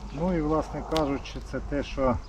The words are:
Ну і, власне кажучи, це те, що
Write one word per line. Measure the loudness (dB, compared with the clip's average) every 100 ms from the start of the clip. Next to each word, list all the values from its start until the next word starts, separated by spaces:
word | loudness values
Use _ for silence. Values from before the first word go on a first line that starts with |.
| -8
Ну | -2 2 2
і, |
власне | 4 2 0 -6 0
кажучи, | 2 2 0 -4 -10 -6
це | -6
те, | -2 -2
що | -2 2 4 2